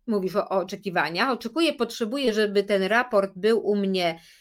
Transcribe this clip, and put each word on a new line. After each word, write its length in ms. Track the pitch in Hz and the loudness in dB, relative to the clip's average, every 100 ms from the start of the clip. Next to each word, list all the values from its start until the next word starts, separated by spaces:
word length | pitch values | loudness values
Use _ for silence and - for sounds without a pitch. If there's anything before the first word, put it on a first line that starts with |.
| - | -4
mówisz 280 | 208 185 196 | -2 0 -2
o, 140 | - | 0
o 80 | 190 | 0
oczekiwaniach, 720 | 180 196 196 175 151 170 254 | -2 -6 -4 -2 0 0 -2
"oczekuję, 440 | 240 226 269 330 | -2 -4 0 0
potrzebuję, 600 | 285 233 - 220 277 254 | 0 -4 -4 -4 -2 0
żeby 300 | 214 208 202 | 0 0 0
ten 200 | 196 202 | 2 2
raport 480 | 190 220 247 208 196 185 | 2 2 2 0 0 0
był 320 | 208 226 - | 2 2 2
u 80 | 208 | 0
mnie, 440 | 196 190 175 165 - - | 0 0 0 -2 -10 -20